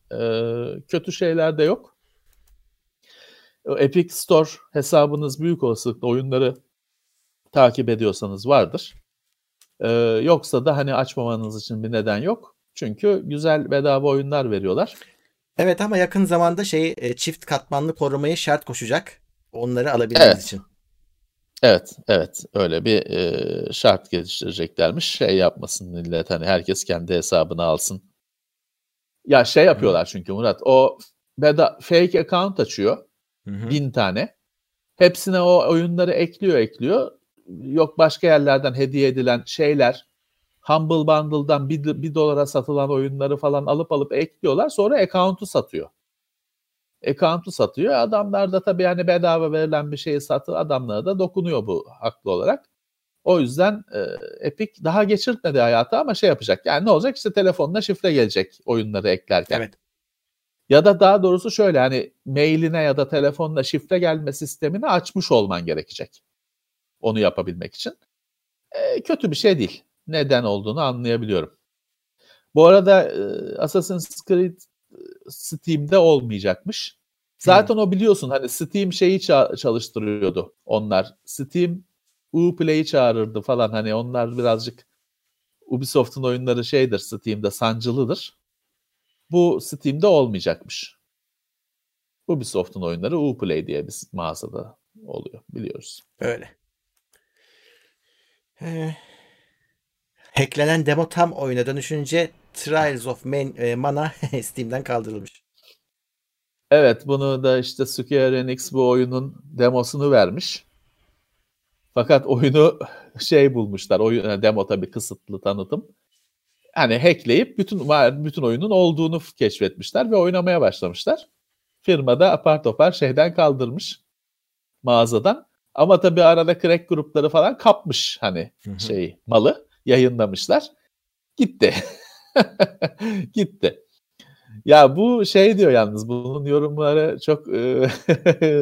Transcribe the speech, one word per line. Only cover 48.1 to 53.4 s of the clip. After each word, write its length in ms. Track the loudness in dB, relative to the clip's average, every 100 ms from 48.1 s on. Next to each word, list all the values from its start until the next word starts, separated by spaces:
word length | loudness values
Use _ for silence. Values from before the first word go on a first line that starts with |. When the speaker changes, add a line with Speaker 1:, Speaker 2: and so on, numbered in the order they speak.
| -2 -2 -2 -2
Speaker 1:
da 120 | -2
tabii 200 | -2 -2
hani 240 | -2 -2 0
bedava 440 | 0 2 0 0
verilen 400 | -2 -2 -2 -4
bir 60 | -8
şeyi 240 | -4 -6
satı-, 360 | -2 -4 -2 -6
adamlara 480 | -2 -4 -4 -6 -4
da 140 | -2
dokunuyor 480 | -2 -2 -2 -4 -2
bu 200 | -6 -8 -8
haklı 320 | -8 -8 -4
olarak. 340 | -2 0 -2 -6 _ _ _ _ _
O 160 | 0
yüzden, 440 | 2